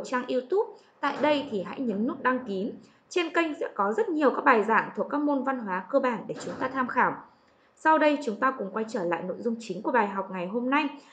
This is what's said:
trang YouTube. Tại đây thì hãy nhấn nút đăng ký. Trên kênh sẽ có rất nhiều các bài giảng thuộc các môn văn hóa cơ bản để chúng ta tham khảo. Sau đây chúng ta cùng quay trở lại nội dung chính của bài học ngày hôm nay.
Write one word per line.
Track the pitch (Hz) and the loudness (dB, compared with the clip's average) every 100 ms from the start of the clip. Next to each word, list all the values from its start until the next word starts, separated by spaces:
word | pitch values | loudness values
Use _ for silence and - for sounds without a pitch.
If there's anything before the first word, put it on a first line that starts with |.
| - | 2
trang | 254 - | -4 -2
YouTube. | 262 247 381 - - _ _ | -4 0 0 0 -6 _ _
Tại | 294 277 | -4 0
đây | 285 294 - | 2 2 0
thì | 214 | -4
hãy | 175 - | -4 -4
nhấn | 254 202 240 | -2 0 0
nút | 330 | 0
đăng | 254 254 254 | 0 0 -2
ký. | 196 220 - - _ _ | -4 -4 -6 -18 _ _
Trên | 359 330 | -2 0
kênh | 349 330 294 | 0 0 -2
sẽ | 480 - | -6 0
có | 202 226 | 0 2
rất | 427 | 0
nhiều | 311 277 | 2 2
các | - | 4
bài | 285 233 | 4 4
giảng | 208 214 165 - | 4 2 2 -4
thuộc | 185 | -4
các | 294 | 0
môn | 294 277 | 0 0
văn | 247 262 | 0 -4
hóa | 214 185 - | -4 -6 0
cơ | 269 | 0
bản | 254 226 - | 2 -2 -6
để | 226 - | -10 -8
chúng | 180 | -6
ta | 254 | -6
tham | 269 247 | -2 -2
khảo. | 254 190 - - _ _ _ _ _ | 2 2 2 -10 _ _ _ _ _
Sau | 320 311 | 4 6
đây | 302 294 254 | 6 4 0
chúng | 202 | 0
ta | 262 262 | 0 0
cùng | 196 | -4
quay | 208 220 | -4 -4
trở | 240 | -2
lại | 175 170 | 0 -2
nội | 180 180 | -2 -4
dung | 214 226 | -4 -4
chính | - 180 | -6 -6
của | 262 | 0
bài | 254 202 | 2 2
học | 196 196 | -2 -6
ngày | 190 180 | -6 -4
hôm | 226 247 | -4 0
nay. | 277 294 - - | 0 0 -4 -18